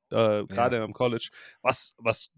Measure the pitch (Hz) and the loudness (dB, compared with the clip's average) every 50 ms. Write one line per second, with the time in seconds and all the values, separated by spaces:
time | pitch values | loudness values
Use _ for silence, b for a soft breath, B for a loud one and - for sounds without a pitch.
0 | _ - - 110 113 107 107 104 101 - 95 110 120 127 123 113 110 104 104 - | _ -4 0 2 4 4 2 0 -2 -4 -2 0 0 2 0 -2 -4 -4 -4 -2
1 | 127 123 117 117 - - B B B B B B B 127 131 - - - - - | -2 0 -2 -2 -6 -10 B B B B B B B 0 0 0 -2 -6 -6 -4
2 | 113 117 110 - - - _ | -2 -2 -2 -2 -4 -10 _